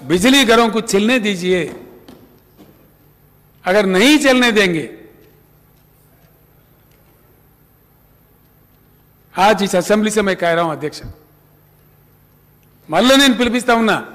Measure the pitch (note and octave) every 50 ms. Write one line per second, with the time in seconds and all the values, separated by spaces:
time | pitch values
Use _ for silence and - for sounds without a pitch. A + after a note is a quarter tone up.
0 | - B2+ D#3 F#3 F3+ B3+ C4 C#4+ C4+ G#3+ A#3 A3+ A#3 A3+ G3+ A3+ G#3+ - - G3
1 | G#3 A3 B3+ B3+ G3 G#3+ G3+ F3 F3 F3+ F#3 F3+ D#3+ B2+ - - - - - -
2 | - - - - - - _ _ _ _ _ _ - _ _ _ _ _ _ _
3 | _ _ _ _ _ _ _ _ _ _ _ _ _ F3+ F#3 G#3+ G3+ G3 F#3 F3+
4 | G#3+ C4+ D4+ D4 D4 C#4 B3+ B3+ B3 A#3+ A3+ G#3+ G3+ F#3 F3 D#3 C3+ A2+ - -
5 | - - - - _ _ _ _ _ _ _ _ _ _ _ _ _ _ _ _
6 | _ _ _ _ _ _ _ _ _ _ _ _ _ _ _ _ _ _ _ _
7 | _ _ _ _ _ _ _ _ _ _ _ _ _ _ _ _ _ _ _ _
8 | _ _ _ _ _ _ _ _ _ _ _ _ _ _ _ _ _ _ _ _
9 | _ _ _ _ _ _ _ - F#3 G#3 A3 F#3+ G3+ F#3+ - F3+ E3 - G#3 G#3+
10 | G#3+ G#3+ G#3 G#3+ G#3 G3 F#3 F3 F3 E3+ E3 E3 E3+ E3 D#3 C#3 C#3+ D3+ - -
11 | - A#2+ - - _ _ _ _ _ _ _ _ _ _ _ _ _ _ _ _
12 | _ _ _ _ _ _ _ _ _ _ _ _ _ _ _ _ _ - D#3 E3+
13 | G#3+ B3+ C4+ C4+ C#4+ C#4 A#3+ G3+ B3 A#3+ A3 B3 - - A#3+ A3+ A3+ A3 F#3 D3
14 | - - -